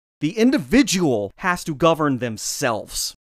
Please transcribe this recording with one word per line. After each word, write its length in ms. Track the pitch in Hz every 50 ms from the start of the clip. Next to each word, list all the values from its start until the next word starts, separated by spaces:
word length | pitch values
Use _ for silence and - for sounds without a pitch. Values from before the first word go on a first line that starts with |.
| _ _ _ -
The 160 | 147 156 -
individual 960 | 220 226 262 277 240 135 123 170 277 269 - - 190 175 139 120 104 101 98 -
has 260 | - - 185 175 - -
to 100 | 175 151
govern 420 | 123 165 165 165 151 156 143 131
themselves. 1000 | 113 123 117 110 101 - - - - 143 123 113 95 - - - - - - - _ _